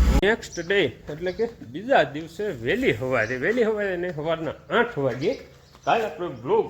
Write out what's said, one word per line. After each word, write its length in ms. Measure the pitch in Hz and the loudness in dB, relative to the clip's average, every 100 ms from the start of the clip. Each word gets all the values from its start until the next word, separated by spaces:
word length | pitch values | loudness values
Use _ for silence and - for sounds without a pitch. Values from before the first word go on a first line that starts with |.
| - - | 8 6
નેક્સ્ટ 360 | 196 233 - - | 6 2 -2 -6
ડે 240 | 165 202 143 - - | 0 4 2 0 -10
એટલે 220 | 151 180 | -6 -4
કે 180 | 180 226 - - | -2 -4 -4 -12
બીજા 380 | 135 226 240 | -8 4 4
દિવસે 400 | 143 143 160 - | 4 0 -10 -6
વહેલી 500 | 208 139 117 208 254 | -6 -4 -2 0 0
સવારે, 440 | 113 127 127 110 127 | 0 0 0 0 -2
વહેલી 260 | 156 247 | -2 2
સવારે 340 | 214 208 202 175 | 0 0 -2 -4
ને 140 | 180 | -6
સવારના 400 | 156 151 160 160 | -6 -4 -4 -4
આઠ 460 | - - 190 233 - | -8 -2 0 0 -2
વાગે 360 | 139 120 165 269 - - - - - | -2 -2 -4 -4 -8 -20 -20 -8 -2
કાલ 160 | 208 | 0
આપણો 280 | 214 - 175 | -2 -6 -10
બ્લોગ 360 | 127 127 214 - | -8 -2 0 0